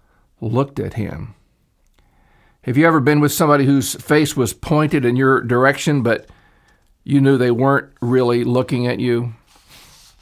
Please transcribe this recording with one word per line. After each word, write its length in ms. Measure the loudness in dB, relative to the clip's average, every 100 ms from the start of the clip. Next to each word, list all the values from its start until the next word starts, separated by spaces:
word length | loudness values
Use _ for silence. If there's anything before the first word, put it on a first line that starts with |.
| _ _ _ _
looked 360 | -4 -2 -2 -6
at 140 | -8
him. 420 | -6 -8 -10 -16 -18 _ _ _ _ _ _ _ _ _ _ _ _
Have 120 | -4 2
you 100 | 4
ever 140 | 4
been 200 | 2 2
with 120 | 2
somebody 320 | 0 2 2
whose 300 | 2 0 -2
face 420 | -8 0 0 0 -2
was 160 | -4
pointed 540 | -4 -2 -2 0 0 0
in 100 | 2
your 240 | 2 2
direction, 600 | 0 2 2 0 -2 0
but 240 | 0 -2 -4 _ _ _ _ _ _ _
you 160 | -2 2
knew 180 | 4 2
they 140 | 0
weren't 420 | 0 2 0 -2 _
really 420 | -2 0 2 0
looking 420 | 0 -2 -2 -4 -4
at 140 | -2
you? 340 | -2 -2 -4 -10 _ _ _ -20 -20 -20 -20 _